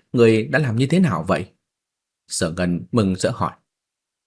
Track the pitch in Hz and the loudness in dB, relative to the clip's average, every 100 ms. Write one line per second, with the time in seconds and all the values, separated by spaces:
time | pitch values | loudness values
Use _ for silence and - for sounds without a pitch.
0 | _ 123 117 110 123 135 143 110 131 165 | _ 4 4 4 0 -2 0 0 0 2
1 | 175 87 82 82 92 _ _ _ _ _ | 2 0 -2 -2 -4 _ _ _ _ _
2 | _ _ _ - 87 85 90 87 87 120 | _ _ _ -6 -6 -4 -4 -4 -2 -2
3 | 98 92 92 120 90 - _ _ _ _ | 0 0 -4 -4 -8 -8 _ _ _ _
4 | _ _ | _ _